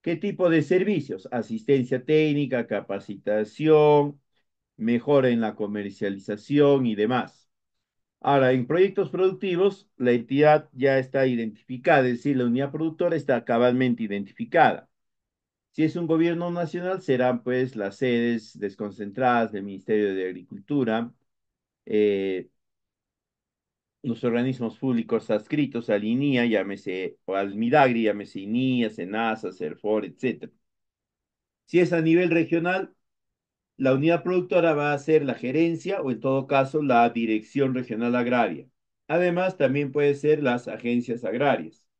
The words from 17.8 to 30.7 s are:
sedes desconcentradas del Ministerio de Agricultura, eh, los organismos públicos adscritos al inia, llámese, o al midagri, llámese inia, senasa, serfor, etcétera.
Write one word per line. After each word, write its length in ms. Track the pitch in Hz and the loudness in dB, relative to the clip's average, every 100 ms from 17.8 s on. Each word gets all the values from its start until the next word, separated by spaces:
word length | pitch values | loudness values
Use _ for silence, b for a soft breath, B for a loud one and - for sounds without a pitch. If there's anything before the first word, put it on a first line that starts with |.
| 98 - | -8 -4
sedes 640 | 131 120 117 117 107 - | 0 0 0 -2 -6 -10
desconcentradas 920 | 101 - 104 92 101 101 127 120 110 | -10 -8 -12 -10 -12 -2 0 2 0
del 100 | 107 | -6
Ministerio 500 | 101 95 - 107 104 95 | -10 -12 -2 0 0 -2
de 100 | 92 | -6
Agricultura, 840 | 90 - - - 147 113 110 120 _ _ _ _ _ _ _ - | -8 -16 -20 -4 -2 0 -2 -4 _ _ _ _ _ _ _ -2
eh, 640 | 107 104 98 98 92 90 _ _ _ _ _ _ _ _ _ _ _ _ _ _ _ | 2 2 0 -2 -6 -8 _ _ _ _ _ _ _ _ _ _ _ _ _ _ _
los 200 | 113 113 | -8 -4
organismos 540 | 123 117 127 123 113 - | -2 0 -2 -4 -8 -6
públicos 500 | 135 120 110 113 - | -2 -2 -2 -4 -2
adscritos 580 | 107 - 151 139 120 117 | -4 -2 -4 -2 -4 -2
al 140 | 104 | -2
inia, 420 | 107 123 143 127 120 | 0 -2 0 2 2
llámese, 720 | 107 98 98 - 92 90 - - | 0 -2 -8 -8 -6 -8 -10 -6
o 100 | 98 | -4
al 200 | 101 104 | -4 -4
midagri, 480 | 117 147 135 117 | 2 4 4 2
llámese 360 | 110 104 98 98 | -2 -2 -8 -12
inia, 480 | 98 120 131 127 110 | -6 -2 0 0 -2
senasa, 600 | - 90 107 113 110 95 | -4 -8 -4 -4 -4 -8
serfor, 540 | 90 80 - 104 107 95 | -8 -10 -6 -2 -2 -4
etcétera. 460 | - 127 - - _ _ | -6 -6 -6 -12 _ _